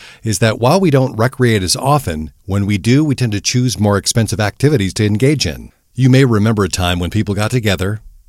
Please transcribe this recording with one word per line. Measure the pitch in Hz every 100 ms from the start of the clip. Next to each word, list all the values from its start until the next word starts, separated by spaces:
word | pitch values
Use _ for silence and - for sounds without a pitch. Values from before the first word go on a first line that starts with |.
| - -
is | 113 101
that | 113 107
while | 120 180
we | 190
don't | 135 131 104
recreate | 123 - 123 107
as | 92 101
often, | 127 147 135 78 78 - -
when | 98 98
we | 101
do, | 117 135 156
we |
tend | 131 127
to | 101
choose | - 127 127 98
more | 104 101
expensive | - 120 110 95
activities | 104 - 139 143 95 -
to | 104
engage | 104 131 147 87
in. | 65 57 _ _
You | - 131
may | 131 135
remember | 110 107 110
a | 95
time | - 87 90
when | 87
people | 107 104 98
got | 107
together, | 127 107 92 95 107 - -